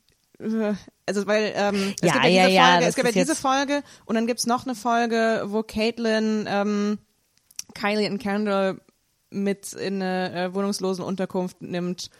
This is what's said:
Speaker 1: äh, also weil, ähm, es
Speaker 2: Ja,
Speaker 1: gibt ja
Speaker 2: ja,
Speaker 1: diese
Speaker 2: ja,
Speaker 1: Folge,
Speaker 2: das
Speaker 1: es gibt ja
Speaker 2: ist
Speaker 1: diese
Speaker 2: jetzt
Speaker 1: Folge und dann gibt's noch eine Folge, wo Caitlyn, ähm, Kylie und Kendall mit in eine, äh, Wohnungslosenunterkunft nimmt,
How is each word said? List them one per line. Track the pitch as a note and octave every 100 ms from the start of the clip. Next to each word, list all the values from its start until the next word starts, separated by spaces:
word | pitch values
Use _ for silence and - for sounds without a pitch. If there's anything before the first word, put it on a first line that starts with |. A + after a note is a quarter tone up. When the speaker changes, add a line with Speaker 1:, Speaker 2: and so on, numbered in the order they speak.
| _ _ _ -
Speaker 1:
äh, | A3 A3 G#3+ G3+ - _ -
also | F#3+ G3
weil, | G#3+ G#3+ -
ähm, | G3+ G3+ G3 G3+
es | E3+
Speaker 2:
Ja, |
Speaker 1:
gibt | C3+
ja | C#3+
Speaker 2:
ja, | F#3 F#3
Speaker 1:
diese |
Speaker 2:
ja, | F#3 F3
Speaker 1:
Folge, | F3
Speaker 2:
das | E3+
Speaker 1:
es | F3
gibt | A#3+
ja |
Speaker 2:
ist |
Speaker 1:
diese | G3 F3+
Speaker 2:
jetzt | D#4+
Speaker 1:
Folge | C4+ C4+ C#4 C#4+ - -
und | -
dann | A3+ A3+
gibt's | A#3+ A#3
noch | A#3+
eine | C4
Folge, | B3 B3 A#3 A#3 A3+ A3+ A3+ G3+
wo | G#3
Caitlyn, | A3 G#3+ A3 A#3 A3+ A3 A3 G#3+ G#3
ähm, | G3+ G3+ G#3 G#3 G#3+ - _ _ _ _ - -
Kylie | - G#3 G#3+ G3+
und | G3
Kendall | G3+ G3+ G#3+ G3 F#3+ F#3 - _ _ _ _
mit | - G2 G3 -
in | - E3 G3
eine, | F#3 F#3 F#3
äh, | F3 F#3
Wohnungslosenunterkunft | F#3+ G3+ G3+ F#3 F#3 - F#3+ F#3 F#3+ F3+ -
nimmt, | - F3 F3 F3+ - -